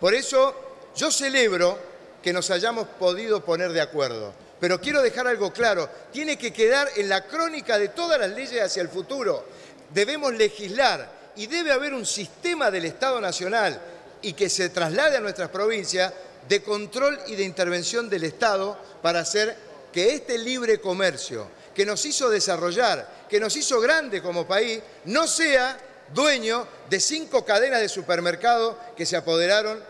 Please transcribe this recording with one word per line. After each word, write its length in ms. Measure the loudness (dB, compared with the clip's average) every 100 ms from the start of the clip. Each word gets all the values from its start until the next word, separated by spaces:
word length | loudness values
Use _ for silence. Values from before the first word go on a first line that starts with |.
Por 140 | 2
eso, 400 | 2 2 2 2 0 -12 -18 -14 -2
yo 140 | 0
celebro 680 | 0 2 4 4 4 2 0 -8 -18 -20 -8
que 100 | -2
nos 180 | 0 0
hayamos 380 | 0 0 -2 -4 0
podido 460 | 0 2 0 0
poner 280 | 2 0 0
de 100 | 0
acuerdo. 500 | 0 0 -2 -2 -10 -12 -20 -2
Pero 220 | 0 0
quiero 220 | 0 2
dejar 240 | 2 2 0
algo 260 | 0 -2
claro, 380 | 2 2 2 -2 -6 -12
tiene 280 | -6 -4 -4
que 160 | -4
quedar 340 | 2 4 4 2 0
en 140 | 0
la 160 | 0 -2
crónica 520 | -4 -4 -4 0 0
de 100 | 0
todas 300 | -2 0 2
las 120 | 0
leyes 320 | -4 -6 -2
hacia 180 | -2 -2
el 80 | -4
futuro. 560 | -4 -6 -2 0 -2 -4 -18 -20 -20 -6
Debemos 400 | -2 0 0 -2
legislar 1040 | 2 0 0 -6 2 2 2 -6 -16 -18 -12
y 100 | -6
debe 240 | -2 0
haber 220 | 0 0
un 140 | -4 -4
sistema 640 | -6 -8 -8 -4 0 0
del 160 | 0 -4
Estado 340 | -2 -2 -2
Nacional 580 | -2 -4 -2 0 0 -2 -10 -18 -20 -12
y 100 | -8
que 160 | 0 0
se 220 | 0 -2
traslade 480 | -2 -2 2 2 2
a 20 |
nuestras 300 | -2 -4 -6
provincias 640 | -2 -2 -2 -2 0 0 -2 -18 -10 0
de 140 | 0
control 580 | 0 -4 -4 0 0 0 -6
y 100 | -4
de 60 |
intervención 640 | -2 0 0 0 -2 -4 -2
del 160 | -2
Estado 540 | -4 0 2 2 -2 -6 -14 -4
para 180 | 0 0
hacer 340 | 0 0 0 -2 -14 -20 -8
que 220 | 0 2
este 240 | 2 -2 -4
libre 420 | -2 -2 2 2
comercio 680 | 2 0 0 0 -6 -8 -10 -16 -6
que 100 | -2
nos 220 | 0 0 -2
hizo 240 | 0 2
desarrollar, 960 | 2 2 0 0 2 2 2 -4 -16 -2
que 100 | 0
nos 160 | 0
hizo 240 | -2 0 2
grande 400 | 4 2 0 -4
como 240 | -4 -4 0
país, 340 | 0 0 -4 -10 -14
no 240 | -2 0 2
sea 500 | 2 4 4 2 -4 -14 -20 -6
dueño 520 | 2 4 4 0 -2 -4 -12 -4
de 100 | 0
cinco 460 | 0 -2 0 0
cadenas 360 | 4 4 4 2
de 100 | 0
supermercado 880 | -2 -2 0 0 2 4 4 2 -4 -12 -8
que 80 |
se 100 | -4
apoderaron 640 | -2 2 2 4 4 2 -4 -12